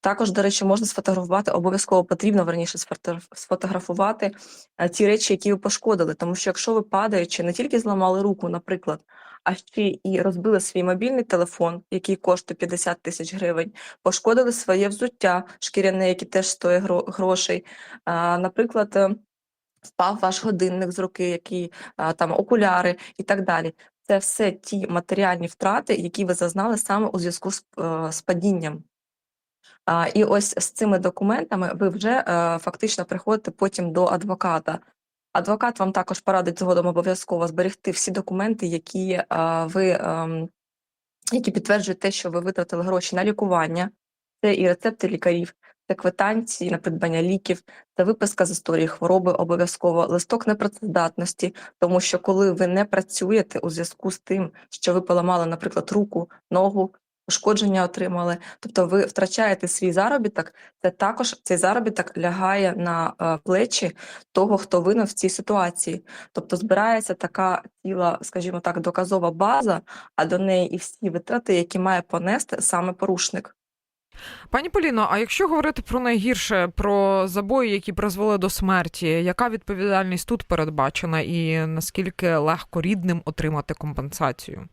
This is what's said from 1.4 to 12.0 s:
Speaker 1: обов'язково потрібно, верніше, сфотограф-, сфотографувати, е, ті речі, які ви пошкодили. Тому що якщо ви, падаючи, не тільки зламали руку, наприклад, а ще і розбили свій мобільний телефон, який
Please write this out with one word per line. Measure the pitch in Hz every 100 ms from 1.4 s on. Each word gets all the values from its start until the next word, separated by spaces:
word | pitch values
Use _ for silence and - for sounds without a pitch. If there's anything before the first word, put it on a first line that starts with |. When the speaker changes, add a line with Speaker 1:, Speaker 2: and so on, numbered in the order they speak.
| 208
Speaker 1:
обов'язково | - 175 190 - 185
потрібно, | 180 180 208 208
верніше, | 170 170 170 -
сфотограф-, | - - - 170 -
сфотографувати, | - - 180 185 190 180 175 196 220 202 - - - - -
е, | 175
ті | 175 208
речі, | 214 -
які | 196 208
ви | 202
пошкодили. | 208 - - 202 165
Тому | 160 170
що | 180 -
якщо | 180 -
ви, | 220
падаючи, | 214 190 214 202 170 -
не | 175
тільки | 175 269 240
зламали | 226 202 185 190
руку, | 202 202 175
наприклад, | 175 - 185 - 151 _ - - -
а | -
ще | 185 - - 202 -
і | 196 190
розбили | 190 180 196 202
свій | 185 185
мобільний | 180 180 233 262
телефон, | 233 180 175 - 170 170 -
який | 190